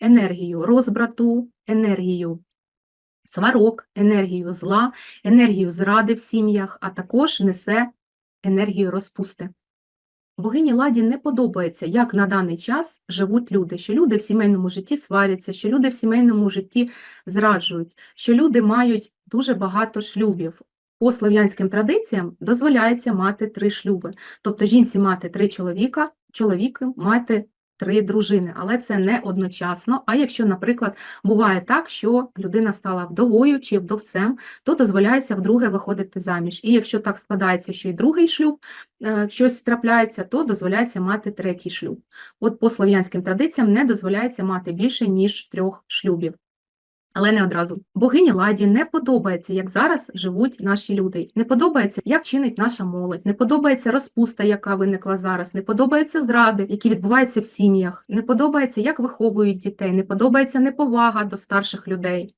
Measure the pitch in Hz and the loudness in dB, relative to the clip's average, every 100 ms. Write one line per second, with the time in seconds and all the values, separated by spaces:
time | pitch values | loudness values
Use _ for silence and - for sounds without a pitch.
0 | 226 240 190 175 175 165 180 247 247 226 | 6 6 6 -2 -6 -4 4 4 4 0
1 | 233 233 233 240 240 _ - 220 214 190 | -2 0 0 0 -4 _ -2 0 2 0
2 | 185 175 170 165 _ _ _ _ _ _ | 0 -2 -4 -8 _ _ _ _ _ _
3 | _ _ - 175 214 247 220 226 _ 196 | _ _ -14 -2 0 4 4 2 _ 0
4 | 208 202 185 180 175 175 185 208 247 - | 4 4 0 -4 -6 -6 0 0 0 -4
5 | - - 196 240 233 196 175 170 190 220 | -20 -8 4 6 6 2 -2 -2 2 2
6 | 220 226 - 226 214 208 190 - 180 185 | 2 -2 -2 -2 0 0 -2 -8 -10 -10
7 | 180 240 311 - 190 185 - 220 240 _ | -2 0 0 0 -2 -2 -2 -2 -2 _
8 | _ _ _ _ 196 190 208 185 185 190 | _ _ _ _ -2 0 0 -2 -2 -4
9 | - - 185 - 180 _ _ _ _ _ | -8 -10 -10 -10 -14 _ _ _ _ _
10 | _ _ _ - 214 285 311 240 285 233 | _ _ _ -8 -4 0 2 2 2 2
11 | 226 285 294 247 226 180 170 - 170 220 | 2 0 -2 0 -2 -2 -6 -6 -2 0
12 | 240 202 190 196 175 170 - 285 330 - | 0 0 0 0 -2 -6 -4 -6 -6 -14
13 | - 180 196 233 240 190 170 175 - 247 | -12 -4 -2 -2 0 -2 -2 -8 -4 2
14 | 311 208 - 220 208 190 180 190 185 294 | 2 2 0 2 2 2 0 -6 -6 -6
15 | - 196 196 190 - 190 208 262 254 240 | -2 0 0 -2 -8 -6 -2 0 0 0
16 | 226 233 240 214 202 190 190 240 240 - | 0 4 4 4 0 -2 -4 -2 -2 -6
17 | - - 180 196 214 185 - 170 170 _ | -20 -20 -6 0 2 2 -2 -6 -8 _
18 | - - - 240 311 233 214 233 247 214 | -20 -8 2 4 4 4 4 2 2 0
19 | - _ - 226 262 202 185 202 220 208 | -4 _ -6 -4 -2 -2 -2 -2 -2 -4
20 | 208 202 214 175 165 - _ _ _ - | -6 -2 -2 -2 -6 -10 _ _ _ -2
21 | 240 240 208 208 202 - 190 208 214 427 | 0 2 2 4 2 0 -2 0 0 0
22 | 453 190 175 - 175 240 294 247 226 240 | -2 -4 -6 -8 -2 0 2 2 2 0
23 | 240 190 190 208 214 202 202 - 196 185 | -2 0 -2 -2 -8 -2 -4 -2 -4 -4
24 | 165 - - - 202 208 208 240 233 196 | -6 -14 -20 -8 -6 -2 4 6 4 2
25 | 196 180 175 185 202 - 180 175 254 302 | 2 0 -6 -2 -2 -2 -6 -2 -2 -2
26 | 311 _ _ - 214 180 247 - 262 - | -4 _ _ -2 0 0 -2 -4 -8 -4
27 | 180 240 240 214 208 _ _ - 196 208 | 0 0 2 -2 -2 _ _ -10 0 0
28 | 196 214 208 202 175 - 185 240 - 202 | 2 0 2 0 0 -6 -4 -4 -2 0
29 | 190 240 202 185 185 - 175 175 - 262 | 0 0 -2 -4 -4 -4 -6 -6 -4 -2
30 | - 254 254 - 214 185 208 240 214 - | 0 0 0 0 0 0 -2 -2 -4 -6
31 | - - 196 214 214 185 180 294 - - | -20 -6 0 2 2 0 0 -2 -2 -4
32 | 220 247 254 185 190 214 220 202 196 180 | 0 0 0 -8 -2 0 0 -2 -6 -6
33 | 170 175 247 214 285 269 - 202 175 214 | -6 0 4 6 4 2 0 -2 -2 -6
34 | - 185 208 254 - - - 330 220 196 | -4 -2 -2 -2 -10 -6 -2 2 4 4
35 | 202 262 269 196 185 240 220 196 - 202 | 4 2 0 -4 2 2 2 -2 -4 -6
36 | 190 185 180 175 170 - 214 240 214 208 | -6 -8 -6 -4 -4 -6 2 2 2 -4
37 | 214 202 - 202 185 180 - - 190 170 | -4 -8 -6 -2 0 -2 -4 -10 -8 0
38 | 254 330 330 - 302 294 - - - - | 0 4 2 2 -2 -2 -16 -20 -20 -10
39 | 214 214 208 - 254 247 - 233 233 233 | -4 -2 -2 2 2 2 -2 0 2 2
40 | 220 - 185 269 277 196 180 208 240 185 | 2 -2 -6 -4 -2 -2 -2 0 -2 -2
41 | 185 214 202 208 185 180 175 - 165 - | -2 -2 -6 -6 -6 -6 -8 -10 -10 -12
42 | _ - - - 220 220 226 - 196 196 | _ -20 -20 -4 -4 0 0 2 4 4
43 | 185 180 185 190 320 277 214 220 269 196 | 2 -4 -4 -2 0 2 2 4 2 0
44 | 190 202 240 240 190 185 180 175 247 - | 0 -2 -2 -4 -4 -4 -6 -2 -2 0
45 | 208 190 202 - - 180 190 - - - | 0 2 0 -2 -10 -4 -4 -6 -10 -6
46 | 190 170 165 - _ _ _ _ _ _ | -2 -2 -4 -8 _ _ _ _ _ _
47 | _ 190 208 214 180 170 175 165 _ 190 | _ 0 2 2 0 -2 -4 -8 _ -2
48 | 247 285 339 185 208 202 202 226 320 320 | 2 4 4 4 0 2 2 2 2 -2
49 | 247 240 190 175 - 190 185 202 311 320 | 0 0 0 -6 -4 -6 -4 0 0 0
50 | - 190 185 185 254 - 196 202 - 202 | -4 -8 -6 -2 -2 -2 -4 -2 -2 -2
51 | 185 180 170 220 233 254 339 285 202 - | -2 -4 -6 -4 0 2 2 2 -2 -4
52 | 208 320 - 269 254 214 240 240 180 180 | -2 -2 0 -2 -2 0 -2 -2 -6 -4
53 | 180 170 196 202 240 294 285 262 226 269 | -6 -4 -4 -2 0 2 2 0 0 -2
54 | - 233 233 - 208 202 202 190 196 190 | -2 -2 -2 0 0 0 -2 -2 0 -2
55 | 190 190 185 180 180 190 196 214 262 294 | -4 -4 -2 -4 -6 -8 -4 0 2 2
56 | 302 320 240 233 226 202 202 208 226 185 | 0 -2 0 4 4 2 -4 -2 0 0
57 | 196 254 247 220 214 - 202 190 180 - | 2 2 2 -2 -6 0 2 2 0 -8
58 | - 208 240 233 294 285 262 - 254 311 | -6 -6 -2 0 2 0 -2 -2 -4 -2
59 | 247 - 220 208 202 185 202 - 190 185 | -6 -2 -2 2 0 0 -8 -6 -2 -2
60 | 190 196 247 269 269 269 269 269 285 233 | -2 0 2 2 2 2 0 0 -2 2
61 | 233 214 208 202 - 202 208 190 - 185 | 2 0 -6 -8 -4 -2 -2 -10 -8 -6
62 | 180 180 - | -4 -4 -8